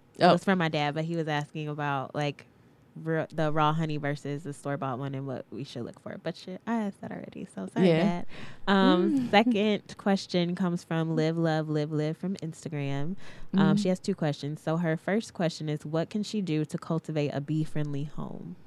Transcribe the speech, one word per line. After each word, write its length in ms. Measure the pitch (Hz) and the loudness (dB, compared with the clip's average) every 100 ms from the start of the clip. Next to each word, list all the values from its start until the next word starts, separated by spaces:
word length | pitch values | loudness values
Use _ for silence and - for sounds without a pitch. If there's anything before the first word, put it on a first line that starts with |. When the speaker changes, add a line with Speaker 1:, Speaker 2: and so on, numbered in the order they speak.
| _ - | _ 4
Speaker 1:
Oh. 100 | 180 | 6
Speaker 2:
It 20 | |
was 120 | 175 | 6
from 140 | - 185 | 4 2
my 100 | 160 | 2
dad, 260 | 156 147 | 0 0
but 100 | 151 | 0
he 120 | 160 170 | -2 -2
was 100 | 156 | -2
asking 400 | 147 151 160 151 | -2 -2 -6 -6
about, 460 | 151 147 139 131 | -4 -2 -2 -4
like, 320 | - 147 - - - - _ _ 160 | -4 -4 -4 -12 -20 -20 _ _ -10
r-, 220 | 160 160 - | -2 -2 -2
the 160 | 151 156 | 0 2
raw 220 | 156 151 | 4 4
honey 240 | 156 160 151 | 2 0 -2
versus 480 | 143 143 143 143 | -2 -4 -4 -6
the 80 | 143 | -8
store-bought 480 | 143 143 139 135 123 | -8 -6 -4 -4 -4
one 160 | 139 135 | -4 -6
and 100 | 139 | -6
what 200 | 131 - | -8 -10
we 140 | 104 | -10
should 200 | 139 - | -10 -8
look 160 | 113 - | -10 -10
for. 160 | - - | -14 -10
But 140 | 160 - | -8 -8
shit, 240 | - 185 | -10 -10
I 120 | - 233 | -4 -4
asked 180 | 208 - | -4 -6
that 100 | - | -10
already, 380 | - - - 196 | -10 -10 -12 -12
so 160 | - 190 | -10 -6
sorry, 140 | - 185 | 4 6
Speaker 1:
Yeah. 160 | 160 | 6
Speaker 2:
Dad. 220 | 190 175 - - - - - | 4 2 -4 -6 -8 -4 2
Um, 500 | 196 190 180 339 277 | 6 6 6 4 2
Speaker 1:
Mm. 120 | 240 | 4
Speaker 2:
second 640 | 202 233 214 214 202 - - | 6 6 4 2 0 -2 -4
question 580 | 208 196 - 180 175 | 2 2 2 0 0
comes 300 | 180 180 170 | 0 0 0
from 320 | - 165 160 156 | -2 0 2 2
Live 200 | 156 165 | 2 2
Love 300 | 165 156 156 | 2 2 2
Live 200 | 151 151 | 0 0
Live 260 | 151 151 165 | 0 0 -2
from 200 | 185 196 | -4 -4
Instagram. 800 | 165 - 165 147 139 139 151 190 - - - 185 | -6 -8 -8 -4 -2 0 0 -2 -6 -8 -2 4
Um, 200 | 156 - | 6 4
Speaker 1:
Mm. 60 | |
Speaker 2:
she 60 | 190 | 2
has 100 | 180 | 0
two 160 | - | -2
questions. 460 | 185 156 143 143 151 | 0 0 -2 -4 -6
So 160 | - 165 | -2 0
her 200 | 170 160 | 0 0
first 380 | - 208 - | 0 -2 -2
question 340 | - 165 - 156 | -2 -2 -2 -4
is, 160 | 151 | -4
what 240 | 151 160 170 | -2 -2 -2
can 140 | 208 | -4
she 180 | 202 214 | -2 -2
do 240 | 175 156 151 | 0 0 0
to 120 | 170 | -4
cultivate 520 | - 160 - 156 147 | -2 -2 -2 0 0
a 100 | 139 | -2
bee-friendly 640 | 143 156 156 151 147 139 | -2 0 0 0 -2 -2
home? 500 | 147 - - - 170 180 | -4 -6 -8 -8 -12 -14